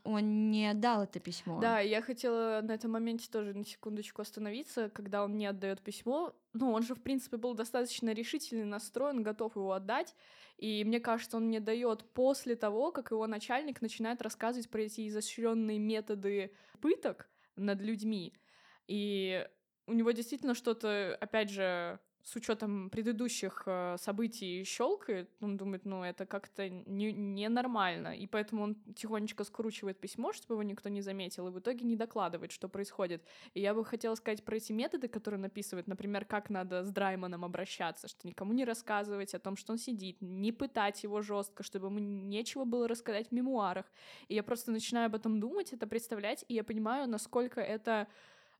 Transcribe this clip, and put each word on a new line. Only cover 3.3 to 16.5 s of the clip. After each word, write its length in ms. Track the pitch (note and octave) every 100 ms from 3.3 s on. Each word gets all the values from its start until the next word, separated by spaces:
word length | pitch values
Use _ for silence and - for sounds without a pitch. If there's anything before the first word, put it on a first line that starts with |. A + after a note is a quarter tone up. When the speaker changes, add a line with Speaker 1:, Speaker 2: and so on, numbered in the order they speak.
Speaker 2:
тоже 240 | A3 G#3 G3+
на 100 | G#3
секундочку 560 | - A3 G#3 G#3+ -
остановиться, 680 | G#3 A3 G#3 A3+ D#4 - G#3+
когда 340 | G#3+ G3+ G3+
он 120 | G3+ G#3
не 120 | G3+
отдаёт 340 | G3+ G3 G3
письмо. 540 | - G3+ A#3 C#4+ E4+ - _
Ну, 180 | A3+ C4
он 80 | A3
же, 100 | A#3 B3
в 60 |
принципе, 360 | B3+ C4+ - A#3
был 160 | B3
достаточно 580 | A3 A3+ G#3+ A#3+ - A#3
решительно 540 | A3 A#3 D4+ - A3+ G#3
настроен, 560 | G#3 - - C#4+ C4
готов 320 | G#3+ G#3+ A3 G#3
его 160 | F#3+
отдать. 440 | F#3+ G3 B3+ F4 - - - - -
И 260 | A3 G#3+
мне 160 | G#3+ A#3
кажется, 380 | A#3 A3+ A#3 A3+
он 120 | A3+
не 80 | A3
даёт 440 | G#3+ A#3 B3 A3 -
после 420 | - C4 C#4 B3 A#3
того, 360 | G#3+ G#3+ D#4
как 200 | E4+ A#3+
его 160 | A3 A3
начальник 540 | G#3+ - B3+ D4+ -
начинает 400 | A3+ - A3 B3
рассказывать 460 | G#3+ - A3 B3 A3
про 120 | A3
эти 260 | G#3+ A3+ G#3+
изощрённые 720 | G#3+ G#3+ - A3+ A3+ A3 G#3+
методы 720 | G#3+ A3 G#3+ G#3 G3 G3+ F#3+